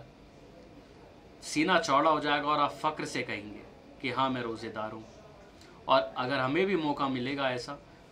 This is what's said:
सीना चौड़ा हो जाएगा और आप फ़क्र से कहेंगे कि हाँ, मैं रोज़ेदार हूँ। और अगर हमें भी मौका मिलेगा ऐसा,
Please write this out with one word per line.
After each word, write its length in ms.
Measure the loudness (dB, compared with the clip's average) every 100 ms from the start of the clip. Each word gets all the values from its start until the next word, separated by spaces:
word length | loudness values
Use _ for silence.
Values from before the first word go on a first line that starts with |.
| -6 -20 -20 -20 -20 -20 -20 -20 -20 -20 -20 -20 -20 -16
सीना 360 | -4 0 4 4
चौड़ा 320 | 4 4 6
हो 100 | 4
जाएगा 280 | 2 0 2
और 100 | 2
आप 140 | 0
फ़क्र 320 | 0 -4 -2
से 180 | -4 -6
कहेंगे 380 | -6 -8 -10 -14 -18 -20 -20 -8
कि 80 | -4
हाँ, 180 | 0 0
मैं 120 | 0
रोज़ेदार 500 | -4 -6 -8 -8 -8
हूँ। 120 | -10 -14 -20 -20 -20 -20 -20 -20 -10 2
और 260 | 4 4 -4
अगर 220 | -2 0
हमें 260 | 2 2 2
भी 100 | 2
मौका 320 | 0 0 -2
मिलेगा 420 | -2 -2 -2 -2
ऐसा, 280 | -2 -6 -12 -16 -20 -20